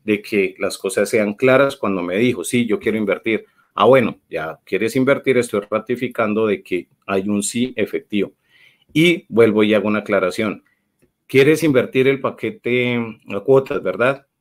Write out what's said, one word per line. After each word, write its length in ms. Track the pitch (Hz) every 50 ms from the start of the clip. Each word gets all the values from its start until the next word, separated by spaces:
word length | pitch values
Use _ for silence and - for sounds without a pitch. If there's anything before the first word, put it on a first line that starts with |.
| -
de 160 | 107 107 101
que 340 | - - 110 101 95 92 -
las 200 | - 98 92 -
cosas 320 | - - 98 - 107 101 98
sean 240 | - 110 104 104 104
claras 420 | - 131 127 131 131 139 139 135
cuando 260 | - - 101 98 90
me 160 | 87 87 90
dijo, 280 | 101 120 123 123 92 80
"Sí, 200 | - - 120 120
yo 140 | 107 104 98
quiero 180 | - 117 104
invertir". 460 | 113 107 95 90 - - 117 110 98 - _ _ _ _ _ -
"Ah, 120 | - 101
bueno, 340 | 117 135 131 113 85 71 _ _ -
ya 300 | 78 80 78 80 78 _ _
quieres 320 | - 101 92 107 110 -
invertir, 420 | 131 131 135 139 131 - 135 123
estoy 260 | 123 117 - - 101 - -
ratificando 800 | 110 110 - - 123 120 123 113 - - 113 107 104 110 110
de 160 | 107 98 98 -
que 240 | - 95 85 - _ _ _ -
hay 220 | - 98 98 95
un 160 | 104 104 101 101
sí 300 | - - 120 123 127 127
efectivo". 560 | 110 101 - - 80 - - 107 101 92 - _ _ _ _ _ _ _ _ _ _ _ _ -
Y 320 | 151 165 175 165 - -
vuelvo 380 | - 101 113 117 110 101 107 104
y 80 | 104 107
hago 160 | 104 95 107
una 100 | 104 107
aclaración. 640 | 104 - 101 95 92 90 87 - 110 101 90 - _ _ _ _ _ _ _ _ _ _ _ _ _
"¿Quieres 360 | - - 131 139 151 156 151 170
invertir 440 | 156 131 123 104 - - 131 127
el 120 | 135 139 131
paquete 800 | 127 117 - - - 110 107 - - 117 123 123 123 123 120 120 117 113 - _ _ -
a 100 | 98 101
cuotas, 420 | - 135 135 135 135 - 143 95
verdad?". 460 | - 92 90 98 117 131 135 - _ _ _ _